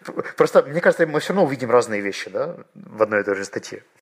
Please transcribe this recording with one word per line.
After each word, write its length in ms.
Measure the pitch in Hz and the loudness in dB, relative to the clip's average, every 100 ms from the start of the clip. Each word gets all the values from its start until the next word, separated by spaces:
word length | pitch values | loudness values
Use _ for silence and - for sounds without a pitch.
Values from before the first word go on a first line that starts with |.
| - - - - | -12 -10 -8 0
Просто, 260 | 156 185 | 4 4
мне 180 | 143 151 | 2 2
кажется, 260 | 180 170 160 | 2 2 2
мы 140 | 147 | 0
все 120 | - | -2
равно 100 | 185 156 | 0 0
увидим 240 | 135 120 | 0 2
разные 300 | 120 113 104 | 2 2 -2
вещи, 280 | 101 - - | -4 -6 -6
да, 260 | 98 147 - - | -6 -6 -8 -18
в 280 | - - - | -20 -18 -2
одной 180 | 107 107 | 0 0
и 40 | |
той 100 | 101 98 | 0 -2
же 80 | |
статье. 380 | 98 - - - - _ | -4 -10 -10 -14 -18 _